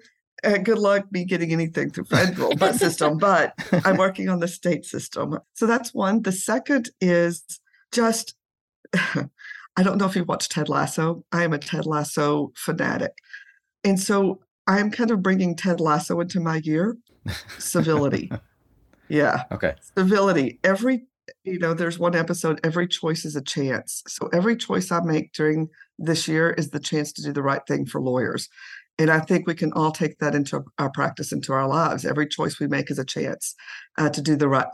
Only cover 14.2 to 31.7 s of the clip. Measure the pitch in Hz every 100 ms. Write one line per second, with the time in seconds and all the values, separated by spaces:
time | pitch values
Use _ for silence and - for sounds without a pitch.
14.2 | 196 190 _ _ - 196 214 208 233 220
15.2 | 190 190 180 165 190 170 160 147 - 170
16.2 | 175 185 165 160 156 156 202 233 _ _
17.2 | - - - - - 175 156 151 143 -
18.2 | - 117 - _ _ _ _ _ - 147
19.2 | 143 76 - - 82 - - - 185 208
20.2 | 196 165 131 - 185 190 247 254 - _
21.2 | - - 190 180 170 165 170 170 175 170
22.2 | 165 175 160 151 165 170 175 - 165 165
23.2 | 156 147 139 - 135 117 - - - -
24.2 | - 170 208 233 - 190 180 170 170 156
25.2 | - - 156 156 160 _ - - 160 156
26.2 | - 160 165 170 143 147 - 156 147 -
27.2 | 147 143 139 135 - 139 139 143 131 127
28.2 | 113 - - - - - - - 156 156
29.2 | 160 180 170 165 156 160 156 156 156 -
30.2 | 151 143 139 143 139 - 139 143 135 135
31.2 | 139 143 135 135 135